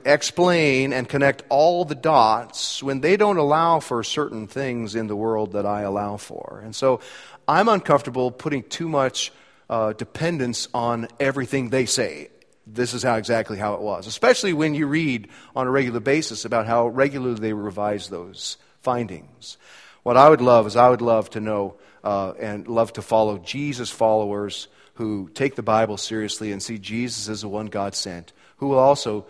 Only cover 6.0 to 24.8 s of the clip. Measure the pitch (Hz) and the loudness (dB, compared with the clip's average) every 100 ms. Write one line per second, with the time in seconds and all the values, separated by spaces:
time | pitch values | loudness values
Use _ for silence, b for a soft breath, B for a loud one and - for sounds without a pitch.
6 | 104 104 - - - - 110 110 135 123 | -4 -8 -12 -14 -14 -14 -14 -2 0 0
7 | B B B B - 160 226 202 - 143 | B B B B 2 4 4 2 4 2
8 | - 127 127 123 160 139 - - 165 143 | 2 -2 -2 -4 -6 -6 -6 -8 -4 0
9 | 131 - - b b b - 117 107 107 | 0 -2 -8 b b b -6 -2 -2 -4
10 | 110 - 165 165 123 117 - 123 120 117 | -10 -4 -4 -2 -4 -6 -6 -4 -2 -2
11 | 113 - 139 135 127 139 120 131 117 - | -6 -2 -2 -2 -4 -4 0 0 0 0
12 | 104 73 76 _ _ _ - 110 123 120 | -2 -6 -16 _ _ _ -12 -4 -4 -2
13 | 131 113 107 113 107 98 104 101 104 90 | 0 0 0 -2 -2 -6 -4 -4 -6 -8
14 | 101 - 233 247 202 156 156 147 147 156 | -8 0 2 4 2 0 0 0 -2 0
15 | 156 120 101 B B - 127 135 131 120 | -2 -4 -6 B B -4 0 2 0 -2
16 | 135 151 151 110 113 113 110 117 117 123 | 0 0 0 -8 -2 -2 2 2 2 2
17 | 139 135 127 113 110 104 104 95 104 104 | 0 0 -4 -2 -4 -4 -6 -4 -4 -4
18 | 92 90 90 92 - - b b 131 123 | -6 -12 -12 -12 -12 -12 b b -4 -2
19 | 110 85 - _ - - B B B B | -4 -10 -18 _ -20 -20 B B B B
20 | 120 123 147 147 123 120 107 117 123 120 | 2 8 8 8 8 6 6 6 6 6
21 | 120 113 101 110 107 104 98 - b b | 2 2 0 -6 -4 -4 -4 -10 b b
22 | 107 101 95 - 107 104 113 113 110 - | -4 -2 -4 -6 -8 -8 -4 0 0 -4
23 | - 110 107 101 85 135 147 123 113 - | 0 2 2 -2 -8 -8 -6 -6 -10 -2
24 | 113 110 104 101 104 - - b | 2 2 0 -4 -8 -10 -16 b